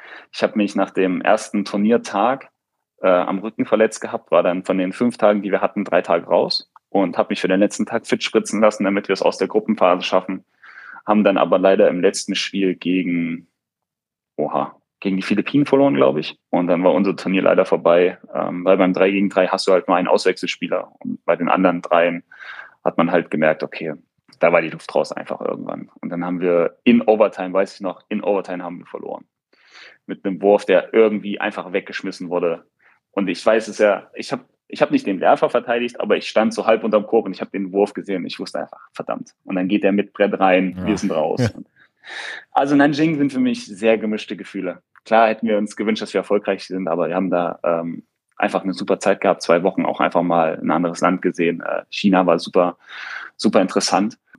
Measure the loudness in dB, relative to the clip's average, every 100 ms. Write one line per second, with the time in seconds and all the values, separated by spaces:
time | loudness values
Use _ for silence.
0 | -20 -20 -18 -4 -2 0 -2 0 -2 0
1 | 0 0 0 0 0 -6 -4 0 2 2
2 | 0 -2 0 -2 -8 _ _ _ _ _
3 | 2 2 2 -4 -6 -6 0 2 2 0
4 | -10 -10 0 2 2 0 -2 -2 -2 -2
5 | -2 2 2 2 0 -2 -2 -2 -2 0
6 | 0 -2 2 0 0 -4 -8 _ _ -2
7 | 0 0 -2 -2 0 2 0 -2 -6 -6
8 | -4 -4 -2 -2 -2 0 0 2 -2 -2
9 | -2 0 0 0 -2 -2 -2 2 2 2
10 | 0 -2 -2 -10 _ _ -20 -20 -20 -10
11 | 0 4 4 4 2 4 4 4 2 2
12 | 0 -2 -6 -6 -6 -2 -2 -2 -2 -2
13 | -2 -2 -4 -8 -14 _ _ _ _ _
14 | _ _ _ -6 -4 -2 -4 -8 _ -8
15 | -4 -4 -2 -2 0 0 2 4 4 4
16 | 2 2 -4 -12 _ -2 0 2 4 4
17 | 2 0 -2 0 2 4 2 2 4 4
18 | 4 0 -10 -6 -4 -2 2 4 4 4
19 | 2 2 0 2 0 0 2 2 4 0
20 | 2 2 2 -2 -6 -8 -6 -6 -6 _
21 | -10 -6 -2 -2 0 2 2 0 0 2
22 | 2 0 -10 -20 -20 -18 -20 _ -4 0
23 | 0 0 0 0 0 0 -4 -8 -10 -10
24 | _ _ _ 0 2 4 0 -6 -6 -4
25 | -2 -6 -10 -8 -8 -8 -8 -10 -12 _
26 | -10 -6 -6 -2 0 2 0 0 4 4
27 | 6 4 4 0 -4 -2 -2 -4 -10 -10
28 | -8 -6 -2 -2 -4 -8 -10 -12 -14 -14
29 | -12 -14 _ _ _ _ _ -20 -20 _
30 | -14 -8 -6 0 4 4 6 2 4 4
31 | 4 2 -6 -6 -6 -6 -6 -6 -6 -10
32 | -10 -10 -6 -2 -2 -4 _ _ _ _
33 | _ -6 -4 -2 2 2 2 2 2 2
34 | -4 -16 -10 -10 -10 _ _ -2 0 0
35 | -2 0 2 2 2 -2 -2 -4 -4 -4
36 | -2 -2 0 0 0 0 0 2 2 0
37 | 2 -2 -2 -8 -8 -8 -4 0 0 -2
38 | -8 -6 -6 -10 -10 -8 -10 -14 -18 -12
39 | -8 -8 -10 _ -8 -4 0 0 2 0
40 | -2 0 0 2 4 4 2 -2 -2 -2
41 | 0 0 0 0 -2 -2 -18 _ _ _
42 | -18 -14 -14 -14 -6 0 2 4 2 2
43 | 0 0 -2 0 -2 -2 -8 -4 0 2
44 | 0 -6 -6 -12 -10 -8 -8 -8 _ _
45 | 0 4 4 2 0 0 -2 -4 -2 -2
46 | -2 -4 0 -2 -2 -6 -6 -8 -4 -2
47 | -2 -2 -2 -2 -2 -4 -2 -2 -4 -10
48 | -16 _ _ -6 -2 -2 -4 -6 -2 -2
49 | 0 0 0 0 2 2 2 -2 -2 0
50 | 0 0 0 2 0 -2 -2 0 -2 0
51 | 0 0 -2 0 -2 -2 -4 -6 -6 -2
52 | 2 4 4 2 0 0 0 -2 -14 -16
53 | -14 -14 -14 -4 2 2 2 0 0 0
54 | 0 -6 _